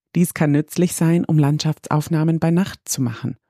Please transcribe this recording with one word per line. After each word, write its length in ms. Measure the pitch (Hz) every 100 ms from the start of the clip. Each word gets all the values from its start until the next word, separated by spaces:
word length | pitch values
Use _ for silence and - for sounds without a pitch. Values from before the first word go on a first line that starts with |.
| _
Dies 200 | 165 175
kann 180 | - 151
nützlich 420 | 143 151 - 175
sein, 300 | - 165 170
um 140 | - 156
Landschaftsaufnahmen 1000 | 143 151 156 151 - 151 147 160 160 165
bei 100 | 165
Nacht 300 | 170 196 -
zu 160 | - -
machen 380 | 123 113 123 131